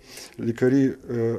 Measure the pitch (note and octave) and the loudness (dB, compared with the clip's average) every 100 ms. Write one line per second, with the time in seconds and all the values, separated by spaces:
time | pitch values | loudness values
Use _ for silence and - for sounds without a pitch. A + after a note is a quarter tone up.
0 | - - - - A2+ A#2 B2+ C#3 C3+ - | -20 -20 -18 -8 -6 0 2 4 2 0
1 | - A#2+ A#2 | -6 -4 -2